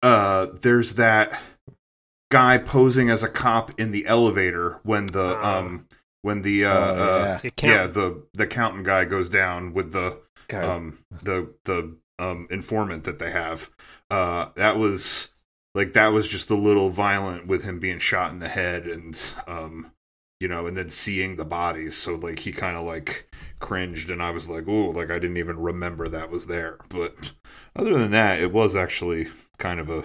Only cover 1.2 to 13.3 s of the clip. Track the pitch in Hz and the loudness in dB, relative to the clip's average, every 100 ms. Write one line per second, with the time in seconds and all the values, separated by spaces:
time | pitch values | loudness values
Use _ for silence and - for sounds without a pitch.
1.2 | 104 - - _ - _ _ _ _ _ | 4 0 -14 _ -20 _ _ _ _ _
2.2 | _ 135 127 123 - 139 131 127 123 113 | _ 6 8 6 4 6 6 6 4 2
3.2 | 113 - 127 113 113 - 110 104 101 113 | 0 0 2 2 -2 -4 -2 -2 2 6
4.2 | 117 98 92 87 87 - 101 107 98 92 | 6 4 0 0 -4 -4 -2 0 0 0
5.2 | 92 92 104 95 90 87 - _ _ _ | 0 0 0 0 -2 -10 -16 _ _ _
6.2 | 101 104 98 101 101 95 87 92 98 92 | -4 -2 0 2 4 4 4 2 2 2
7.2 | 98 90 123 - 147 110 92 90 95 - | 2 -2 -6 -2 4 4 4 0 -2 -2
8.2 | - - 104 - 113 95 95 95 90 98 | -14 -4 -2 0 -2 -2 0 2 2 0
9.2 | 87 98 95 87 90 87 90 78 90 87 | 0 0 0 -2 -4 -4 -4 -2 -4 -6
10.2 | _ _ _ 104 85 87 82 78 _ 85 | _ _ _ -6 -4 -4 -8 -14 _ -12
11.2 | 104 92 80 - - 90 82 82 _ _ | -4 -4 -4 -10 -4 -4 -4 -12 _ _
12.2 | 90 87 87 98 92 110 104 82 76 80 | -8 -6 -8 -10 -4 -2 -2 -4 -8 -8
13.2 | 82 | -6